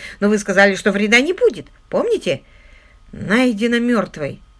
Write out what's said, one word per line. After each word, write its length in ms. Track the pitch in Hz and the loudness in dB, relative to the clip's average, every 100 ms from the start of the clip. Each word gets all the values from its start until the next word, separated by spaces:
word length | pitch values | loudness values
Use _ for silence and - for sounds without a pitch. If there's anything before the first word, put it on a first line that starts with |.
| - - | -18 -4
но 100 | 202 | 0
вы 80 | 208 | 0
сказали, 380 | 208 185 202 190 | 0 4 4 4
что 160 | 214 | -2
вреда 280 | 196 208 233 | -2 2 2
не 140 | 294 | 2
будет. 340 | 381 480 185 - _ - | 2 0 0 -8 _ -6
Помните? 520 | 185 403 440 185 135 - - - - - - - | -4 -2 -2 -2 -6 -8 -20 -20 -20 -20 -20 -20
Найдена 680 | - - 220 254 202 233 233 | -12 -2 2 2 0 0 0
мёртвой. 600 | 240 233 185 160 143 - - - | 0 0 -2 -6 -10 -10 -18 -20